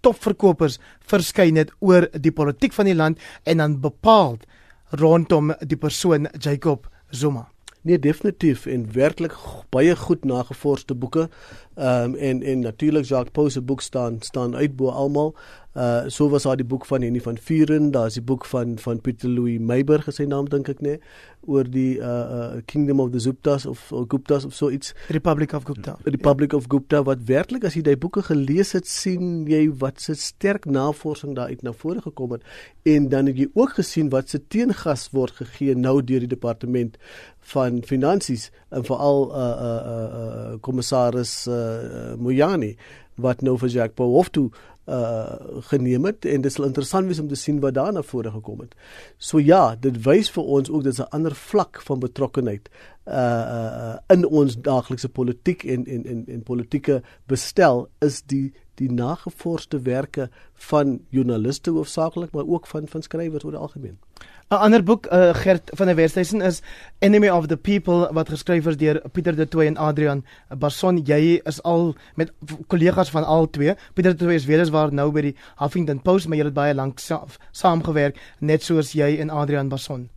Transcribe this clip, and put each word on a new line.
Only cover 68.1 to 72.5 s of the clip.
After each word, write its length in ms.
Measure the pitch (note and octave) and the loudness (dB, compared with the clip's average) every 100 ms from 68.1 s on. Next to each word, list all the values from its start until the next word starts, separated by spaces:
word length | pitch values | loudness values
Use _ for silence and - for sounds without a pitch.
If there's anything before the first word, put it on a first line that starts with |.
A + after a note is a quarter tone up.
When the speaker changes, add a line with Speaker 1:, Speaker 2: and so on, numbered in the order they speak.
Speaker 1:
wat 160 | D#3 D#3+ | 0 -4
geskryf 380 | D#3 - E3+ D#3 | -6 0 0 2
is 100 | D3+ | 0
deur 240 | D#3 D#3 C3+ | 2 0 -2
Pieter 240 | F3+ E3+ D#3 | -4 -2 0
de 120 | D#3 | 0
Tooy 180 | E3 D3+ | 2 2
en 100 | D#3 | 2
Adrian 480 | D3+ D3 D3+ C#3 C3 - _ C3 | 0 2 0 0 -6 -18 _ -4
Basson. 400 | D3 - F#3 F3+ | -4 0 0 2
Jy 360 | C#3+ D3+ D#3+ F3 | 2 4 4 4
is 180 | - D3+ | 0 -6
al 320 | - E3+ E3+ D3 - - | 0 0 0 -2 -12 -6
met 160 | D#3+ - | -6 -6
v-, 120 | D3 | -16